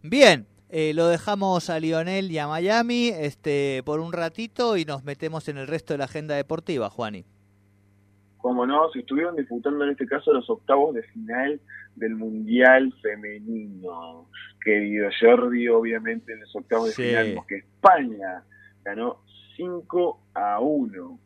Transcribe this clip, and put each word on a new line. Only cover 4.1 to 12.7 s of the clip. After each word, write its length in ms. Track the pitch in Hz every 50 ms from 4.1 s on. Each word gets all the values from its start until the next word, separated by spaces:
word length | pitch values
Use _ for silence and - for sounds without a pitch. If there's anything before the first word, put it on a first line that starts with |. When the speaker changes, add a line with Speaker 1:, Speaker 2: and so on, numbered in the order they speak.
| 170
Speaker 1:
ratito 640 | 175 170 165 160 - 226 226 _ - 247 233 214 185
y 80 | 160
nos 180 | 147 143 135 127
metemos 420 | 143 139 - - 160 160 160 - -
en 100 | 147 139
el 80 | 135
resto 260 | 131 160 160 - -
de 60 | 160 143
la 60 | 139
agenda 320 | 131 - 156 151 151 147
deportiva, 520 | 143 139 - 156 160 - - 170 131 110 101
Juani. 380 | - - 117 107 104 92 87 _ _ _ _ _ _ _ _ _ _ _ _ _ _ _ _ _ _ _ _ _ _ _
Speaker 2:
Cómo 280 | - 123 123 127 123
no, 240 | 127 143 151 160 165
se 80 | - 131
estuvieron 360 | 123 - 135 143 165 175 170
disputando 480 | 156 135 - 120 120 113 143 147 147 143
en 60 | 143
este 160 | 143 - 131
caso 260 | 113 139 143 - 156
los 160 | 147 131 123 -
octavos 460 | 113 - _ - 135 143 143 160 143
de 80 | 113
final 580 | 110 - _ 117 110 107 117 123 131 139 151 147 _ _ - - - - _
del 180 | - 113 110 113
Mundial 800 | 110 110 110 110 110 110 107 117 123 127 127